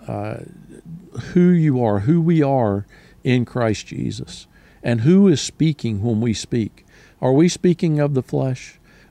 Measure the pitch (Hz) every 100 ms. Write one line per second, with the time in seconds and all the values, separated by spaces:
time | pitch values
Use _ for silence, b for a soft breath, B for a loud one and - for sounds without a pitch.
0 | - 104 104 - - - - - - 165
1 | - - - 180 180 175 156 123 117 101
2 | 107 170 165 160 139 135 110 101 101 b
3 | b b 131 123 117 123 113 101 - 131
4 | 123 104 - - - b b b - 117
5 | 131 190 202 139 - - 160 - 113 101
6 | 117 107 120 104 - 123 101 - _ b
7 | b b 131 135 175 - 185 165 170 151
8 | 147 131 - 143 135 127 - - b b
9 | b